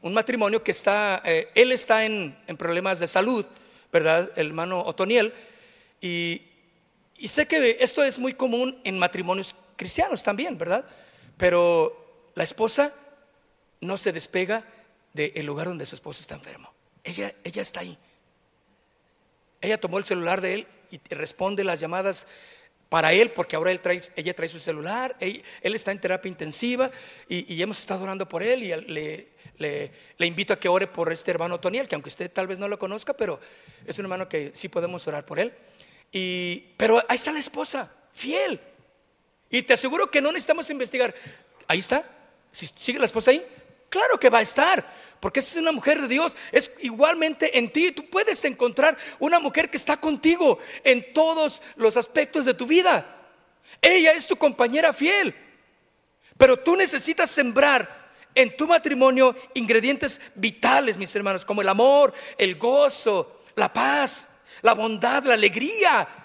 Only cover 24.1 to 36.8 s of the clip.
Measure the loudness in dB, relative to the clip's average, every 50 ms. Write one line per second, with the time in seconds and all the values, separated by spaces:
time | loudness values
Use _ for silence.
24.1 | -10 -8 -8 -8 -6 -6 -6 -8 -8 -10 -8 -8 -8 -8 -6 -6 -6 -6 -6 -6
25.1 | -8 _ -6 -6 -6 -8 -14 -18 -20 -8 _ -6 -4 -4 -4 -6 -6 -6 -4 -4
26.1 | -4 -4 -6 -10 -10 -10 -8 -6 -4 -4 -2 -2 0 0 -2 -2 -4 -12 -20 -20
27.1 | -20 -20 -12 _ -8 -8 -6 -8 -6 -6 -4 -4 -4 -8 -6 -6 -6 -6 -6 -8
28.1 | -8 -8 -8 -8 -8 -6 -2 -2 -2 -2 -2 -6 -8 -8 -8 -10 -10 -10 -8 -10
29.1 | -12 -14 -16 _ _ _ _ -20 _ _ -8 -6 -6 -6 -10 -10 -14 -20 -20 _
30.1 | _ _ -2 -2 -2 -4 -2 -2 -2 0 2 2 2 2 2 -2 -4 -4 -4 -4
31.1 | -4 -4 -4 -4 -2 -2 -2 -4 -6 -4 -6 -4 -4 -4 -6 -6 -8 -10 -8 -12
32.1 | -12 -12 -12 -8 _ -6 -6 -6 -8 -10 -8 -8 -8 -8 -8 -10 -8 -10 -8 -8
33.1 | -6 -4 -4 -6 -6 -10 -12 -20 -20 -20 -20 -20 -20 _ -14 -12 -10 -10 -8 -8
34.1 | -8 -8 -8 -6 -6 -8 -8 -6 -8 -10 -10 -6 -6 -4 -4 -4 -6 -8 -8 -8
35.1 | -8 -8 -10 -10 -4 -4 -4 -4 -4 -14 _ _ _ _ -20 _ _ _ _ _
36.1 | -6 -6 -4 -4 -4 -4 -4 -6 -6 -8 _ _ _ _